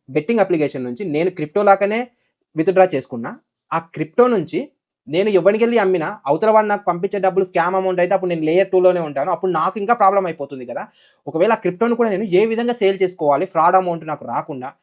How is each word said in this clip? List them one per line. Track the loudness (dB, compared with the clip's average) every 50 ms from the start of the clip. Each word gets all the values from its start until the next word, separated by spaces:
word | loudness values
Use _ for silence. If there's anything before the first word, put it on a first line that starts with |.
| _ -6
బెట్టింగ్ | -6 -4 -2 0 0 0
అప్లికేషన్ | 0 0 0 0 0 -2 -4 -6 -8
నుంచి | -8 -8 -8 -6
నేను | -4 -2 -2 -2 -2
క్రిప్టో | -4 -6 -8 -4 -2 0
లాగానే | 4 4 4 4 2 -2 -2 -2 -4 -6 _ _ _ _ _ _ _ _ -4
విత్‌డ్రా | -2 0 2 4 4 4
చేసుకున్నా, | 4 2 -4 -6 -6 -10 -10 -8 -10 -12 -14 _ _ _ _ _ -6
ఆ | -6 -6 -6 -6
క్రిప్టో | -8 -8 -8 -4 2 2 4 4
నుంచి | 4 0 -2 -4 -6 -6 -8 -8 _ _ _ _ _ _ -10 -4
నేను | -2 0 0 2
ఎవరికి | 2 4 4 4 4 4 2
వెళ్ళి | 2 2 2
అమ్మినా | 2 2 0 -2 -2 -6 -8 -8 -4
అవతల | -2 -2 0 2 4
వాడు | 4 4 4 2
నాకు | -2 -2 -2
పంపించే | -4 -4 -2 -4 -6 -4 0
డబ్బులు | 0 0 2 0 -2
స్కామ్ | 0 0 -2 0 0 0
అమౌంట్ | 0 0 0 0 0
అయితే | 0 0 0
అప్పుడు | 0 0 -2
నేను | -4 -2 -2
లేయర్ | 0 2 2 2 2
టూలోనే | 2 4 4 4 4 2
ఉంటాను, | -2 -4 -4 -4 -2 -2
అప్పుడు | -4 -2 -2 -2
నాకు | -2 0 -2 -2 -2 -2
ఇంకా | 0 0 2
ప్రాబ్లం | 4 4 4 4 2 0
అయిపోతుంది | -2 -4 -8 -10 -10 -10 -12 -12
కదా. | -10 -10 -10 -12 -14 _ _ _ _ _ _ -12
ఒకవేళ | -6 -2 0 2 2
ఆ | 2 0
క్రిప్టోను | -2 -4 -2 0 0 0 0
కూడా | 0 0 0
నేను | 0 -2 -2 0
ఏ | 2 2 2
విధంగా | 2 0 -2 -2 -2 -2
సేల్ | 0 0 0 0 2
చేసుకోవాలి | -2 -2 -2 -2 0 2 2 2 0
ఫ్రాడ్ | -2 0 2 2 4 4 4
అమౌంట్ | 2 0 -4 -6 -6
నాకు | -8 -8 -8 -8
రాకుండా | -8 -6 -6 -6 -8 -10 -12 -12 -14 -16 _